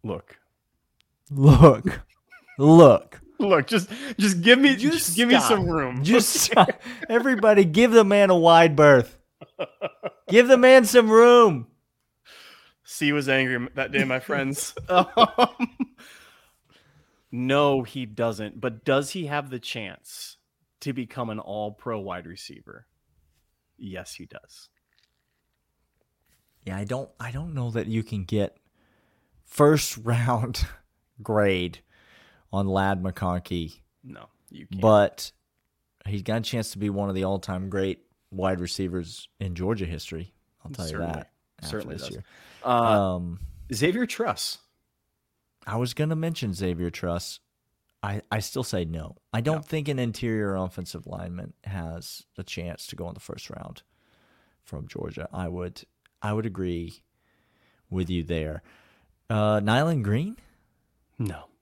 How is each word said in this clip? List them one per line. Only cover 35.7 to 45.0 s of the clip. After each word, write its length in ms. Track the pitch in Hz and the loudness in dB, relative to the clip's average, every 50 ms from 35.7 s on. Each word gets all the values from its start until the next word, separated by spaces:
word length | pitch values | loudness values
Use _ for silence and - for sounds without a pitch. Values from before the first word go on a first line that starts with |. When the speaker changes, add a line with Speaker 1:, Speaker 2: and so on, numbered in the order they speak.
| _ _ _ _ _ _ _ | _ _ _ _ _ _ _
Speaker 2:
he's 160 | 101 101 101 | -10 -10 -10
got 160 | 92 - 110 117 | -6 -6 -6 -6
a 40 | |
chance 280 | 110 - - 117 110 - | -6 -6 -8 -8 -8 -8
to 80 | - 98 | -10 -8
be 100 | 104 104 | -6 -6
one 200 | 98 101 101 101 | -4 -4 -4 -4
of 80 | 95 | -4
the 80 | 95 95 | -4 -4
all-time 440 | 95 98 95 - - 95 92 95 95 | -4 -4 -6 -8 -10 -10 -10 -8 -8
great 360 | 92 98 95 95 90 _ _ _ _ _ _ _ | -6 -4 -4 -4 -6 _ _ _ _ _ _ _
wide 300 | - 95 92 95 95 90 | -10 -6 -4 -4 -4 -4
receivers 680 | 90 87 - - 98 90 87 92 85 82 - - - _ _ _ | -6 -10 -8 -8 -8 -6 -6 -8 -10 -10 -16 -20 -20 _ _ _
in 160 | 101 95 87 | -10 -10 -8
Georgia 300 | 82 92 98 117 104 95 | -6 -6 -6 -4 -6 -6
history. 460 | 82 85 76 - - 82 80 90 - _ _ _ _ _ _ _ | -8 -10 -12 -12 -14 -14 -14 -14 -16 _ _ _ _ _ _ _
I'll 60 | 82 | -18
tell 160 | 139 113 92 | -14 -12 -10
Speaker 1:
Certainly. 220 | 80 - 104 98 85 | -10 -8 -8 -8 -8
Speaker 2:
you 60 | 80 | -10
that 160 | 78 - _ _ _ _ _ _ _ - | -12 -14 _ _ _ _ _ _ _ -16
after 60 | - | -12
Speaker 1:
Certainly 240 | - 110 - - 80 | -12 -10 -10 -12 -14
Speaker 2:
this 60 | - 64 | -14 -14
Speaker 1:
does. 60 | - | -14
Speaker 2:
year. 120 | - - - _ _ _ - - - - - | -16 -16 -18 _ _ _ -20 -20 -20 -12 -4
Speaker 1:
Uh, 500 | 123 123 117 117 113 110 104 98 95 90 | -2 0 2 2 2 2 2 0 0 -4
Speaker 2:
Um, 240 | 90 87 87 85 98 - - - - - - 123 | -6 -8 -10 -12 -12 -14 -16 -18 -20 -14 -12 -6
Speaker 1:
Xavier 320 | 104 139 170 185 233 254 | -2 -2 -2 -2 -2 -6
Truss. 520 | - - - 226 202 - - - - - - _ _ _ _ _ _ _ _ | -6 -6 -8 -6 -6 -6 -6 -8 -12 -12 -14 _ _ _ _ _ _ _ _